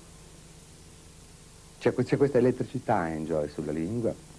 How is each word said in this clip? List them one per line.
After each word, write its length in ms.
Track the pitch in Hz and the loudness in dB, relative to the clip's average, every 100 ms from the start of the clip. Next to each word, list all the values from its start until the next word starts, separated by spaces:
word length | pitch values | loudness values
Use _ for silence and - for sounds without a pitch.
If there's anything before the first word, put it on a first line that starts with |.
| - - - - - - - - - - - - - - - - - - | -20 -20 -20 -20 -20 -20 -20 -20 -20 -20 -20 -20 -20 -20 -20 -20 -20 -4
C'è 140 | 123 | 0
que-, 120 | - | 0
c'è 120 | 120 131 | 0 2
questa 220 | 139 127 | 4 4
elettricità 680 | 127 - 120 123 - 107 82 | 4 2 -4 -6 -2 0 0
in 180 | 80 78 | -4 -2
Joyce 260 | 78 73 | -2 -2
sulla 200 | - 78 | -4 -6
lingua, 420 | 78 82 120 107 - - | -4 -4 -2 -4 -4 -10